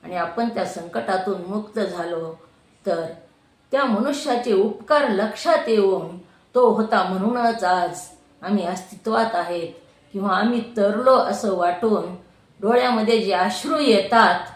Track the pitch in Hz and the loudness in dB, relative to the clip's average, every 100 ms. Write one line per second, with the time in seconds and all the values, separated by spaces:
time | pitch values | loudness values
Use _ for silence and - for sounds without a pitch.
0 | - 180 170 - 233 208 185 - 170 - | -8 -6 -4 -2 -4 -2 -6 -6 -8 -8
1 | - 185 196 185 175 208 214 214 196 175 | -4 -4 -2 -6 -6 -8 -8 -6 -6 -4
2 | 170 170 165 165 - _ _ _ - 170 | -6 -6 -8 -12 -20 _ _ _ -4 -4
3 | 160 - - _ _ _ _ 262 269 208 | -4 -12 -20 _ _ _ _ -2 0 0
4 | 262 285 294 240 240 196 214 - - - | 0 -2 -2 -2 2 2 2 -2 0 2
5 | 277 190 214 - 339 320 - 220 196 185 | 2 0 -2 -2 0 2 2 2 4 2
6 | 165 - - _ _ 247 240 208 214 214 | -4 -12 -18 _ _ 4 4 4 2 2
7 | 180 190 202 240 233 220 180 180 175 - | 0 0 0 0 0 0 0 0 0 -6
8 | - - _ _ 170 202 175 185 - 208 | -16 -20 _ _ -2 -2 -2 -6 -10 -10
9 | - 226 220 175 175 175 165 - - _ | -2 0 0 -2 -4 -4 -6 -12 -20 _
10 | _ 196 196 190 214 240 220 - 202 208 | _ -6 0 2 2 0 -4 0 0 2
11 | 254 254 - 202 214 185 175 175 226 202 | 4 4 4 -2 -2 0 0 0 0 0
12 | 170 180 - _ _ _ 202 247 247 233 | -2 -12 -18 _ _ _ 2 2 2 0
13 | 214 226 190 185 190 214 320 311 277 208 | 2 2 2 0 0 -2 -2 0 4 4
14 | 196 233 202 175 - | 4 4 4 2 -4